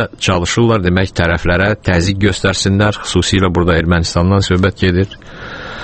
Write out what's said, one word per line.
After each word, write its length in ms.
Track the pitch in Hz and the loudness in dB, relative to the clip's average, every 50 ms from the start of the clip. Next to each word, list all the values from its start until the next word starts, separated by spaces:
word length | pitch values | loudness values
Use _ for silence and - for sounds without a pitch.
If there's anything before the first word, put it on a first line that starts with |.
| 113 - - - | 0 -2 -6 -6
çalışırlar, 640 | - - 95 87 87 - - - 120 113 113 107 | -2 -2 0 0 0 -2 0 2 2 2 2 2
demək, 320 | 90 90 90 92 95 98 - | 2 0 2 2 0 -2 -2
tərəflərə 640 | - 87 82 85 85 - 90 87 87 95 104 107 - - | -2 0 0 0 0 0 0 0 2 2 0 -2 -2 -2
təzyiq 340 | 95 90 85 85 98 101 98 101 | 0 0 2 2 0 0 0 0
göstərsinlər. 800 | 101 90 - - 98 90 - - 98 98 98 104 104 101 - - | 0 0 0 -2 -2 -2 0 0 0 2 2 2 0 0 -4 -6
Xüsusilə 500 | - - 92 87 - - 92 95 92 85 | -2 -2 0 0 2 2 2 2 2 2
burada 240 | 87 87 87 85 80 | 2 2 2 2 2
Ermənistandan 640 | 82 82 87 85 82 - - 90 87 92 98 98 98 - | 2 2 0 0 0 -2 -2 0 2 2 2 2 2 2
söhbət 320 | 92 90 95 98 - - | 0 2 2 0 0 0
gedir. 360 | - 95 87 90 98 - - - - - - - - - - - - - - - | 0 0 2 0 0 -2 -4 -18 -20 -20 -18 -16 -16 -16 -14 -14 -14 -14 -14 -14